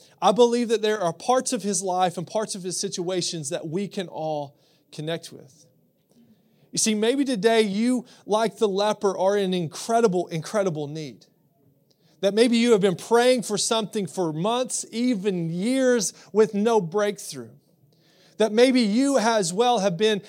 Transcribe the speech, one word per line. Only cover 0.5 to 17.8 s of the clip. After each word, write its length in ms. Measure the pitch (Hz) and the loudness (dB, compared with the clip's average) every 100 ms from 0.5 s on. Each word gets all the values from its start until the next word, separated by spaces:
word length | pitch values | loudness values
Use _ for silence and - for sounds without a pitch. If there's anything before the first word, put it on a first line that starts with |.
| 240 226 | 4 0
that 120 | 226 | 0
there 180 | 214 214 | 0 0
are 140 | 175 | -2
parts 400 | 165 - 254 262 | -2 0 0 0
of 80 | 240 | -4
his 220 | 196 190 | -4 -4
life 340 | 196 180 185 175 | -2 0 0 -2
and 80 | 165 | -6
parts 300 | 214 214 208 | -6 -4 -6
of 80 | |
his 140 | 180 170 | -8 -6
situations 680 | 202 196 175 185 170 170 139 | -6 -6 -4 -4 -4 -6 -8
that 180 | 160 165 | -8 -6
we 200 | 170 196 | -6 -6
can 200 | 202 175 | -8 -10
all 500 | 135 156 151 139 - _ _ _ | -8 -6 -6 -8 -16 _ _ _
connect 400 | - 151 165 - | -12 -8 -8 -10
with. 360 | 139 139 _ _ _ _ _ _ _ _ _ _ _ _ | -20 -20 _ _ _ _ _ _ _ _ _ _ _ _
You 80 | - | -4
see, 160 | 220 214 | -2 0
maybe 280 | 220 277 | 0 0
today 380 | 269 233 220 226 | -2 0 4 4
you, 440 | 220 196 240 254 - - - | 2 0 0 0 -4 -14 -4
like 320 | 208 226 - | 0 0 0
the 100 | 214 | -2
leper, 480 | 190 208 208 202 - | 2 0 0 -2 0
are 220 | 185 208 | 0 2
in 160 | 190 | 0
incredible, 720 | 185 156 - - 233 233 180 170 | -2 -4 -8 -2 2 2 2 -4
incredible 600 | 165 156 214 190 156 147 | -6 -4 -2 0 -2 -8
need. 400 | 156 147 110 _ _ _ _ _ _ _ _ _ _ | -10 -12 -14 _ _ _ _ _ _ _ _ _ _
That 120 | 196 | 0
maybe 240 | 202 247 233 | 4 4 4
you 140 | 240 | 4
have 100 | 214 | 4
been 140 | 196 170 | 4 0
praying 480 | - 233 247 254 | 2 4 4 2
for 140 | - 208 | 0 -4
something 500 | - 226 214 220 190 | -2 -2 -2 -4 -6
for 260 | - 170 | -2 -2
months, 520 | 156 196 240 254 - - | -2 -2 -2 -2 -6 -8
even 640 | 220 247 220 202 180 165 | -2 -2 0 -2 -2 -4
years, 600 | 175 214 269 254 240 196 - - | -4 -2 2 2 2 0 -8 -2
with 200 | 202 214 | 2 2
no 280 | 202 214 226 | 2 2 2
breakthrough. 720 | 170 202 208 208 - 143 117 135 _ _ | 0 -2 -2 -4 -12 -14 -14 -18 _ _